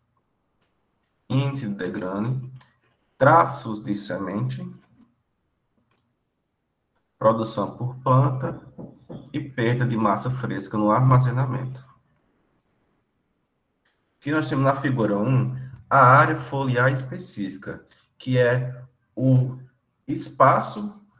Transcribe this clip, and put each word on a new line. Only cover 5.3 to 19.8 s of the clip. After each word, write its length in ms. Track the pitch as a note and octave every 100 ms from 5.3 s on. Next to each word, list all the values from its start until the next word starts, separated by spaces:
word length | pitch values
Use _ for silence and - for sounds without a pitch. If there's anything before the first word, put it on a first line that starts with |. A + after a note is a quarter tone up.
| _ _ _ _ _ _ _ _ _ _ _ _ _ _ _ _ _ _ -
produção 560 | A2 A2+ A2 - G2 -
por 200 | B2 -
planta 640 | C3+ C3 C3 - - - - - C#3 - - - -
e 60 | C#3
perda 440 | - - A#2 B2 B2+
de 120 | A2
massa 340 | G#2+ G2+ B2+
fresca 460 | - G#2+ F#2+ - G#2+
no 120 | G#2+
armazenamento. 920 | A2+ C3 B2+ B2 B2 C3+ - - - - _ _ _ _ _ _ _ _ _ _ _ _ _ _ _ _ _ _ _ _ _ _ _
Aqui 140 | C#3
nós 160 | D#3 C3+
temos 160 | C#3
na 120 | C3+ C#3
figura 420 | C#3+ A2 G#2 G2+
um 360 | A2+ C3 - - - - -
a 100 | C3+
área 380 | B2+ C3+ D#3 D#3
foliar 520 | - C#3 C3+ B2 B2+
específica, 960 | C3 - F3+ - - G2 - - - - _ _ _
que 200 | B2+ B2+
é 440 | A#2+ B2+ C3 - - _ _
o 440 | - C3 B2+ B2+ - - _